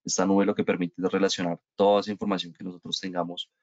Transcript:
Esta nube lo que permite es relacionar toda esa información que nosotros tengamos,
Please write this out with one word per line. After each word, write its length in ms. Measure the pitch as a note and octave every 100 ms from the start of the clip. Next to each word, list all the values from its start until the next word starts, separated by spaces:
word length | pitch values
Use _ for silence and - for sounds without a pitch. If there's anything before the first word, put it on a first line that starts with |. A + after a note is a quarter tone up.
Esta 220 | - - F#2+
nube 200 | G2 G2
lo 80 |
que 120 | - -
permite 360 | F#2 F2 -
es 100 | F2+
relacionar 480 | F#2+ F#2+ - F2+ E2+ _ -
toda 260 | G2+ G2+
esa 100 | G2+
información 400 | G2+ G#2 F#2 E2+
que 120 | E2
nosotros 360 | F#2 F2 - -
tengamos, 500 | F#2+ F2+ F2 F2 - _